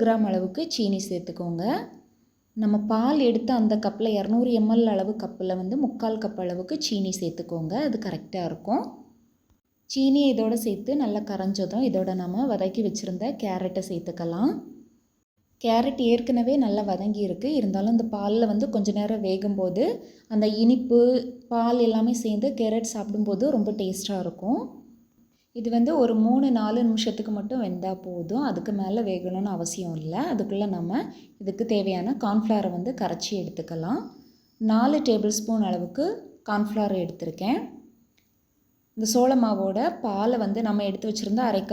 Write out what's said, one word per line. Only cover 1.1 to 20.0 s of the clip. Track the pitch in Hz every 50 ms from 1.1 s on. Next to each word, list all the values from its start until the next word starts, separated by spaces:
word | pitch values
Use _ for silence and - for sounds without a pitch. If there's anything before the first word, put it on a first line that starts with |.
| 180 175 175 - 170 - 175 170 170 165 180 226 302 381 - - - - _ _ _ _ _ _ _ _ _ _ _ 220
நம்ம | 214 208 208 208 208 -
பால் | 220 220 233 262 302 302 269 233
எடுத்த | 220 226 - - 254 233
அந்த | 220 214 214 214 -
கப்பில் | 202 - - 220 226 214 202
இருநூறு | 196 208 220 240 247 247 233 220
எம் | 214 214 226
எல் | 226 233 220 202
அளவு | 190 190 214 208 - 202
கப்பில் | 180 - - 190 185 185 185
வந்து | 185 185 233 294
முக்கால் | 285 226 - - 226 220 220 214 220
கப் | 202 214 - 185
அளவுக்கு | 180 175 180 185 - 311 302 -
சீனி | - 220 196 190 190 185
சேர்த்துக்கோங்க. | 190 180 165 165 - 165 - 170 165 160 156 185 247 302
அது | 285 220 220 -
கரெக்டாக | 196 165 151 - - - 185 175 160
இருக்கும். | 160 - - 202 226 403 494 - - - - - _ _ _ _ _ _ _ _ _ _ _ _ _ _ _ _ -
சீனி | 269 269 269 269 285 285 277
இதோட | 240 214 220 220 233 226 214
சேர்த்து | 226 196 - - 254 277 294 269
நல்லா | 214 208 208 208 -
கரைஞ்சதும் | 202 190 190 196 196 202 190 175 202 226 269 240
இதோட | 170 190 185 185 185 185 180
நம்ம | 175 180 214 269 269 214
வதக்கி | 185 190 190 190 233 214
வச்சிருந்த | 208 - - - 190 180 175 208 262 277 - 226
கேரட்டை | 202 185 185 185 185 185 196 185 -
சேர்த்துக்கலாம். | 190 170 - 175 165 175 170 170 170 180 226 302 - - - - - - - _ _ _ _ _ _ _ _ _ _ _ _ _ _ _ -
கேரட் | 233 226 226 240 277 269 - 254 233 233
ஏற்கனவே | 233 233 - 262 240 233 247 285 285 254
நல்லா | 208 202 214 208 202 185
வதங்கி | 180 196 214 208 208 208
இருக்கு. | 185 175 - - 277 311 277
இருந்தாலும் | 214 196 190 196 196 220 233
இந்த | 226 226 - 214
பால்ல | 202 202 208 214 226 233 214 202
வந்து | 214 214 - -
கொஞ்ச | 220 196 208 196 208
நேரம் | 208 208 226 214 208 185
வேகும்போது | 190 190 202 208 202 196 185 180 175 202 277 370 494 -